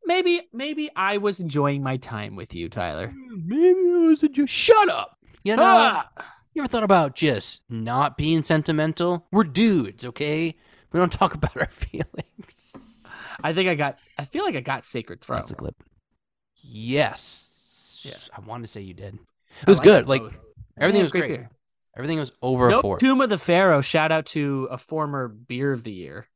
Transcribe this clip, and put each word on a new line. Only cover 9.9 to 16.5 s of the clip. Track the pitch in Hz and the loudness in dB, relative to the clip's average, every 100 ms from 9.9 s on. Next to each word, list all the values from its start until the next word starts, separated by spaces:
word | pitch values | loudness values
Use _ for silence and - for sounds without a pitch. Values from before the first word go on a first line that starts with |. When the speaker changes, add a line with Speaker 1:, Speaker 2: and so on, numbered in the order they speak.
| 98 127 | -8 -14
Speaker 2:
okay? | - 147 151 165 - _ _ _ | -8 -4 -2 -4 -6 _ _ _
We | 165 | 0
don't | 180 | 0
talk | - 196 | 2 -2
<laughs> | |
about | 156 151 - | 0 -6 -4
our | 160 | -8
feelings. | - - - - - - - - _ - - - - - - - - | -6 -10 -8 -10 -10 -16 -18 -20 _ -20 -20 -20 -20 -20 -20 -18 -8
Speaker 1:
I | 147 | -4
think | 165 185 | -2 0
I | |
got, | 156 143 - _ - | 0 -2 -6 _ -14
I | |
feel | 143 320 | -10 -6
like | 403 151 | -4 -6
I | |
got | 131 135 - | -6 -8 -6
Sacred | 127 107 87 | -8 -10 -16
Throw. | - 120 | -8 -8
Speaker 2:
That's | - | -8
the | |
clip. | - - - _ _ _ _ _ _ _ | -12 -12 -14 _ _ _ _ _ _ _